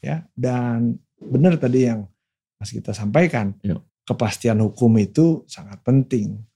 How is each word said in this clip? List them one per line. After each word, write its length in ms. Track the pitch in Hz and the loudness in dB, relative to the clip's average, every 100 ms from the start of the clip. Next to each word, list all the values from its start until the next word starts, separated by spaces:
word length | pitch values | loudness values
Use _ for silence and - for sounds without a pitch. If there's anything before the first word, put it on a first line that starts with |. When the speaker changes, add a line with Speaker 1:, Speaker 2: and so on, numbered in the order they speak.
Speaker 1:
ya. 240 | - 156 - | -6 -8 -8
Dan 640 | - 127 123 120 117 117 - _ _ | -6 -4 -2 -2 0 -2 -4 _ _
benar 400 | - 131 175 160 | -2 4 4 4
tadi 240 | 135 127 | 2 2
yang 240 | 123 110 101 _ _ _ _ _ | 2 0 -8 _ _ _ _ _
Mas 160 | 104 | -14
Gita 240 | 113 - 104 | -12 -10 -6
sampaikan, 560 | 104 127 175 123 101 98 | 0 2 2 0 -4 -4
Speaker 2:
Iya. 240 | 101 85 _ _ - | -6 -6 _ _ -8
Speaker 1:
kepastian 560 | - 110 - 117 110 | -4 -2 -2 0 2
hukum 320 | 107 - 120 110 | 0 2 2 4
itu 480 | 101 - 165 160 | 2 2 2 2
sangat 400 | - - - 101 | -6 -20 -20 -10
penting 560 | - 135 131 123 101 101 - | 0 2 2 -4 -4 -8 -16